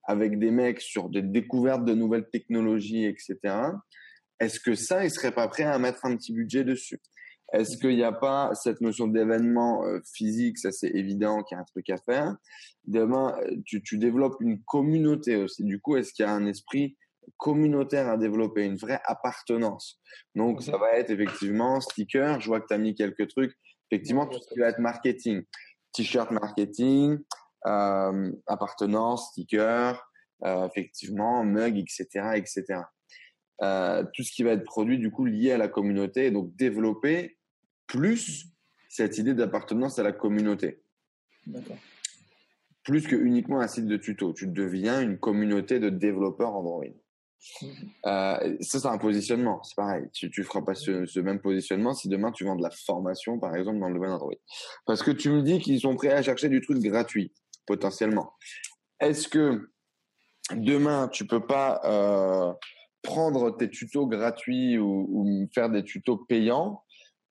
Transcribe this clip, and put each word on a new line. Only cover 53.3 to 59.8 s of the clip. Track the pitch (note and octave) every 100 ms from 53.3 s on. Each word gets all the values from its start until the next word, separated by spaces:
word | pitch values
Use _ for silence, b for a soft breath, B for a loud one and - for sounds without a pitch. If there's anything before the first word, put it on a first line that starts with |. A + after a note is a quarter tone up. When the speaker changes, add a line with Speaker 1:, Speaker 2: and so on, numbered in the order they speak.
| A#2
Speaker 1:
par | G2
exemple, | E2+ F#2+ G#2+
dans | F#2
le |
domaine | F2 F#2+
Android. | F2+ D2 - _ B B B -
Parce | A2
que | D3
tu | C#3+ D3
me | D3
dis | C#3+ E3+
qu'ils | D3+ C3+
sont | C3+ C3
prêts | C#3
à | C#3+
chercher | C3 B2 D3+
du | C3
truc | - C3+
gratuit, | G#2+ A2 - A2 F2 _ _ - -
potentiellement. | G2 G2 - G#2+ G#2 - _ B B B _ _ _
Est-ce | D3+ D3+ -
que | D#3 D3 A2+ - _